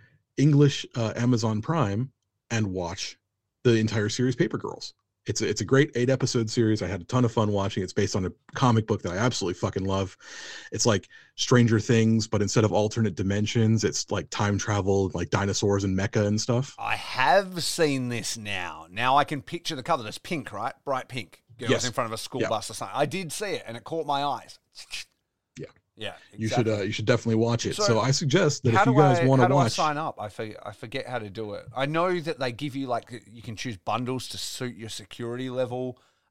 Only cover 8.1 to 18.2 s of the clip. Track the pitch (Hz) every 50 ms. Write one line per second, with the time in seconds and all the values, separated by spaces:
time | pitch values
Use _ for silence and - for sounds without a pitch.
8.1 | - 101 92 87 - - _ - - - 135 123 113 113 110 - 107 101 - 90
9.1 | 87 95 117 123 - - 95 87 90 - - 98 - 98 95 95 95 98 98 92
10.1 | - _ - - - - - - - - - - - 110 - 123 104 95 - -
11.1 | - - - _ _ - - - 135 123 120 110 113 107 - - 120 113 110 113
12.1 | 113 113 107 - - 101 101 98 - 123 107 104 87 104 104 110 - 117 113 104
13.1 | 87 - 98 95 98 104 104 104 - 120 113 110 113 107 101 87 - - - -
14.1 | 101 98 - - - - 107 104 101 95 - 113 107 101 92 98 98 98 98 92
15.1 | - 85 87 - - 101 101 101 92 - - 101 101 98 98 98 95 95 98 101
16.1 | - 113 104 104 107 107 - - 117 123 139 - - - 107 110 110 104 - -
17.1 | - 123 131 147 175 196 202 185 180 175 143 - - - 165 147 139 131 127 123
18.1 | 120 113